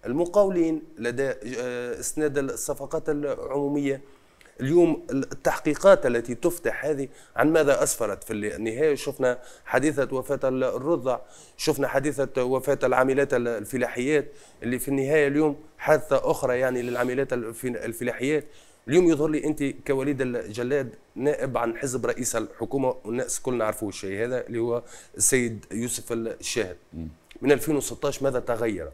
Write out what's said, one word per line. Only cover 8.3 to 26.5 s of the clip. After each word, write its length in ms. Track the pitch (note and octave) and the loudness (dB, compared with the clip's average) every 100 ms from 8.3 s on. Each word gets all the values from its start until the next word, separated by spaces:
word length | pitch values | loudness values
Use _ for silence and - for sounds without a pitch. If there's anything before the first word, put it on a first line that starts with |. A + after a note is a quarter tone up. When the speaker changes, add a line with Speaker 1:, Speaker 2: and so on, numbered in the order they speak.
Speaker 1:
النهاية 600 | G#2+ G#2 E2+ A2 A2+ D#3 | -4 -4 -4 -4 0 0
شفنا 440 | C#3 - - B2+ A#2+ - - | 0 -4 0 0 0 -8 -20
حادثة 520 | - B2+ C#3 C#3 C3 C3 | 0 2 2 0 -2 -2
وفاة 240 | B2+ C3+ | -4 -2
الرضع، 760 | C3+ C3 B2+ A#2 C3+ E3 B2 A#2+ - - - - | 0 0 -2 -2 -2 0 0 -4 -6 -20 -20 -4
شفنا 320 | - C#3 C3 | -2 0 0
حادثة 560 | C3 C#3+ C#3 C3+ C3+ | 0 0 -2 -2 0
وفاة 340 | B2+ C3 C3 C3+ | 0 0 0 0
العاملات 520 | B2+ B2+ C3 C3+ C#3+ | 2 4 4 4 2
الفلاحيات، 1000 | B2+ A#2 A2+ G#2 C3 A#2+ B2 B2+ D3+ C#3 - - - | 2 0 -4 -4 -2 -2 -2 0 0 0 -12 -20 -10
اللي 160 | A#2 B2 | -6 -4
في 100 | B2+ | -2
النهاية 400 | C#3 C3+ D#3 C#3 | -2 2 4 4
اليوم 280 | C#3+ D#3 C#3 - - | 4 2 0 -12 -6
حادثة 520 | - D3+ - C3+ - | 2 2 4 0 2
أخرى 280 | D#3+ B2+ B2 | 0 0 2
يعني 240 | C3 B2 | 0 0
للعاملات 500 | A#2+ A#2+ B2+ B2+ C3+ | -2 -2 0 0 -2
الف-، 320 | B2 A2+ A2+ | -2 -4 -6
الفلاحيات. 840 | B2+ A#2+ A#2 A2 B2 A#2 C3 D3+ - - - - - | -6 -6 -8 -4 -6 -2 -2 -2 -4 -20 -20 -18 2
اليوم 200 | D#3 F3+ | 6 6
يظهر 200 | D3+ D#3 | 4 2
لي 160 | D3+ | 0
أنت 200 | D3+ D3+ C#3 - - | -2 -2 -2 -4 -2
كوليد 340 | C3+ C3+ C3+ | -2 0 -2
الجلاد 720 | B2+ A#2+ - A2 B2 C#3+ B2+ - _ | -2 -2 -6 -6 -2 0 -2 -10 _
نائب 440 | - C#3 D3 B2+ A#2 | -2 0 0 -2 -2
عن 180 | A#2 A2+ | -2 -2
حزب 300 | C3+ B2 A#2 | -4 -2 -2
رئيس 300 | A#2 B2 A#2 | -2 -2 -2
الحكومة، 580 | A2 - A2 C3+ C3 B2 | -4 -8 -4 0 0 -2
والناس 360 | G#2 A#2+ B2 - | -4 -4 -4 -4
كلنا 180 | - B2 | -2 0
نعرفوا 300 | A2 A2 G#2 | -2 -2 -6
الشيء 360 | F#2 G2 G2 | -6 -6 -4
هذا 220 | A#2 B2 - | -2 -4 -4
اللي 120 | A#2 | -4
هو 240 | A#2 A#2 - - - - | -2 -2 -6 -20 -18 -2
السيد 480 | - C3 A#2+ G#2+ - | 2 2 2 -4 -8
يوسف 400 | G#2 A#2+ - - | -6 -4 -6 -4
الشاهد. 640 | A#2 A2+ - - | -4 -4 -6 -4